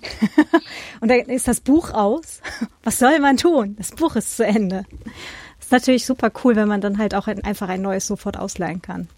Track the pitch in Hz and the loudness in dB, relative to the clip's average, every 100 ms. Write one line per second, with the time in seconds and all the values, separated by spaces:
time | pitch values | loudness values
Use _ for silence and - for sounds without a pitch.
0 | - - 214 - 302 330 - - - - | -16 -2 0 2 4 2 0 -12 -16 -4
1 | 226 247 247 254 - 233 - 294 - 214 | 2 2 2 -4 0 -2 4 2 2 0
2 | 202 277 320 - - - 233 _ - - | 0 0 -4 -14 -14 -8 -10 _ -4 2
3 | 247 311 277 262 349 311 202 208 - - | 4 6 4 4 4 2 0 -6 -12 -2
4 | 320 226 - - 214 214 196 190 190 - | 0 0 -4 -2 0 2 0 -4 -8 -16
5 | - - - - - - - 247 247 254 | -20 -18 -18 -18 -20 -20 0 2 4 2
6 | - 262 233 - 254 220 208 208 202 202 | 0 -2 -2 0 2 2 2 0 -2 -2
7 | 214 196 208 202 202 202 190 185 196 190 | -2 -2 -4 -6 -6 -6 -4 -4 -2 -4
8 | - 202 208 196 196 - 170 175 - 180 | -4 -6 -6 -8 -8 -6 -6 -6 -10 -10
9 | 175 | -12